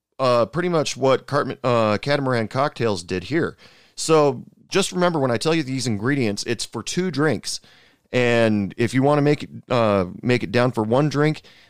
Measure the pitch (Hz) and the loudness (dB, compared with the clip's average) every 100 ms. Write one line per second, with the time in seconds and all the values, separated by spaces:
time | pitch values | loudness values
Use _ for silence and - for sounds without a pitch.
0 | _ - 131 120 110 160 180 165 131 123 | _ -4 2 2 2 -2 -2 0 -2 0
1 | 135 123 - 143 139 - 127 117 110 104 | 2 2 0 -4 -2 -4 0 2 2 0
2 | 143 143 131 120 107 131 147 - 117 92 | 0 -2 0 -2 -2 -2 -4 -2 -2 -2
3 | 87 90 85 160 98 - - - _ - | -4 -6 -4 -2 -4 -6 -20 -20 _ -8
4 | - 160 147 123 - _ - 180 190 180 | 2 4 4 0 -8 _ -6 -2 -2 0
5 | 175 160 131 113 160 165 131 131 117 104 | 0 2 0 0 0 -2 -2 -4 -4 -2
6 | 117 143 110 101 - 117 - 117 - 175 | 0 0 0 -2 -4 -6 -6 -10 -6 -4
7 | 185 135 151 104 - - _ - _ _ | -4 0 0 -2 -6 -12 _ -20 _ _
8 | - 127 120 117 113 104 95 92 120 131 | -4 0 2 4 4 2 0 -2 -2 2
9 | 139 147 147 143 - 117 - 123 110 101 | 2 4 2 0 -4 -12 -2 0 2 2
10 | 92 - 120 123 101 120 123 117 110 127 | 0 -4 0 0 0 0 0 0 0 2
11 | 147 135 151 151 - - - | 2 2 0 0 -10 -20 -20